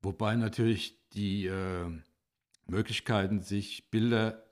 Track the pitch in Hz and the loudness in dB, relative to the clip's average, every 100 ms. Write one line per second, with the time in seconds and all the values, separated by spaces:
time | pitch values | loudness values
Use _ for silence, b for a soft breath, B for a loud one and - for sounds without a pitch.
0 | 98 87 107 113 110 - 113 101 - _ | -4 -2 0 2 0 2 2 2 -2 _
1 | _ 104 101 101 92 95 95 90 87 80 | _ -4 -2 0 0 -2 -2 -4 -4 -8
2 | - _ _ _ _ _ - 95 110 110 | -12 _ _ _ _ _ -4 -2 0 -4
3 | - 110 95 104 - 101 101 - _ 110 | 0 2 2 0 0 -4 -4 -10 _ 0
4 | 117 113 110 110 - | 2 4 2 -2 -18